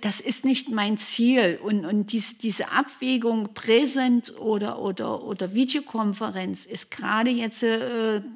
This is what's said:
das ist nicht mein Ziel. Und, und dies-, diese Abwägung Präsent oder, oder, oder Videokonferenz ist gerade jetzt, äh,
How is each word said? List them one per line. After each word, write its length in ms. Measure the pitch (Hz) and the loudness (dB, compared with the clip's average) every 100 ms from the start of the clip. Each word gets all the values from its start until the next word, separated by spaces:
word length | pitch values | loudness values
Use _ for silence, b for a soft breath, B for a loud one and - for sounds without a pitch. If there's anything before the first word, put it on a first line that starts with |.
das 200 | 214 196 | -2 -2
ist 240 | - - 262 | -2 0 2
nicht 260 | 262 - | 2 0
mein 280 | 220 208 208 | -2 0 0
Ziel. 600 | - - 233 254 196 170 | -2 2 4 6 4 2
Und, 220 | 190 208 165 | 0 -2 0
und 260 | 208 208 | 0 0
dies-, 280 | 233 202 - | -2 -4 -4
diese 340 | 226 196 - | -4 -4 0
Abwägung 840 | 190 277 - 254 262 226 226 208 - | 0 -2 -4 0 0 2 0 -2 -8
Präsent 840 | - 226 285 269 254 240 - - | 4 4 6 2 4 2 2 -6
oder, 440 | 220 214 208 - | -2 0 -2 -4
oder, 420 | 196 190 - - | -4 -4 -4 -4
oder 320 | - 190 185 208 | -6 -6 -4 0
Videokonferenz 1120 | 254 294 285 226 214 202 220 190 185 185 - | 2 0 -4 -2 -2 -2 -4 -4 -6 -6 -8
ist 240 | - - | -8 -10
gerade 400 | - - 214 233 | -8 -2 2 2
jetzt, 320 | 240 226 214 | 0 -2 0
äh, 580 | 233 226 247 233 226 214 202 | 0 0 -2 -2 0 0 -4